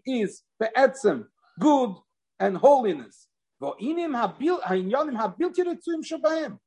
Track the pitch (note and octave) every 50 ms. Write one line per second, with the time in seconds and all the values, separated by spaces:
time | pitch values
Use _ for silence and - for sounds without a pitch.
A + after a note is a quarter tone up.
0 | - B3+ C4 A#3 G#3 - - - _ _ _ - A3 A3 - B3+ C4+ B3+ C4 -
1 | - G3+ D3+ A#2+ G#2+ _ _ _ _ _ _ E3 G#3 D4+ C#4+ C4+ B3 G#3 F3+ -
2 | _ _ _ _ _ _ _ - F#3+ G3+ F#3 E3+ G#3+ C#4 C#4+ C4+ A#3 G3+ E3 C3+
3 | A2+ G#2 _ - _ _ _ _ _ _ _ - C3+ C#3 - - G3 C#4 E4 F4
4 | E4+ D#4+ C4+ A#3+ A3+ F#3+ - - C4 E4+ F4+ - - F3+ F#3 F#3+ F#3 F#3+ A#3 C#4+
5 | D#4 D4+ B3 A3 A3 G3 - - E4+ F4+ - F4+ F4+ F4 E4+ E4+ - E4+ E4+ D#4+
6 | - - D#4+ D#4+ D#4+ D#4 D#4+ D#4+ D4+ A3+ G3 - _